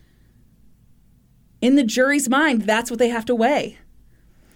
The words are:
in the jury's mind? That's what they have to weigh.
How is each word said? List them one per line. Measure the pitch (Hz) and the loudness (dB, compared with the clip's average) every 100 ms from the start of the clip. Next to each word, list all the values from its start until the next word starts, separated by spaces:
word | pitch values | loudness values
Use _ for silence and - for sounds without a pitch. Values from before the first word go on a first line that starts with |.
| _ _ _ _ _ _ - _ _ _ _ _ _ _ _ _ | _ _ _ _ _ _ -20 _ _ _ _ _ _ _ _ _
in | 240 | 0
the | 277 | 2
jury's | 233 247 262 285 233 | 2 0 0 0 0
mind? | 262 320 233 | 0 0 0
That's | 196 214 240 | 0 -2 -2
what | 233 | -2
they | 240 | -2
have | 233 226 | -2 -4
to | |
weigh. | 240 233 277 - - - - _ _ _ _ _ | 0 0 0 -4 -12 -20 -20 _ _ _ _ _